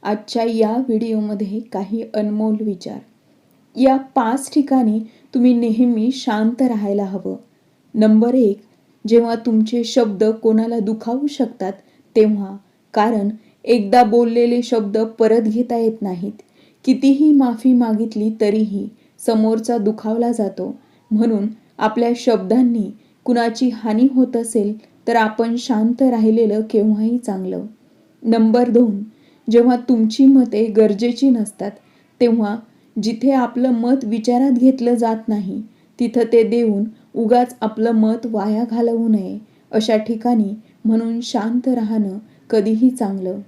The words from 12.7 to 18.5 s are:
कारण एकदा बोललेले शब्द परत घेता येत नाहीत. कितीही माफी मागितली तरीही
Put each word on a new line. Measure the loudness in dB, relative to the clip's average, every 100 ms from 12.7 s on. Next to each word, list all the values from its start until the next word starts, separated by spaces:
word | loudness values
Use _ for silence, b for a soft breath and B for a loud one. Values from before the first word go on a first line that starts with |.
| _ _
कारण | -2 0 0 -2 -6 B B -2
एकदा | 0 2 4
बोललेले | 4 4 2 2 0 0
शब्द | -2 -2 -2 -4 -4 0
परत | 2 2
घेता | 0 -2 -4 -2
येत | -2 -4
नाहीत. | -8 -8 -10 -12 -20 b b b -2
कितीही | 0 2 4 4
माफी | 4 2 0 2
मागितली | 2 2 -2 -4 -2 -4 0
तरीही | 0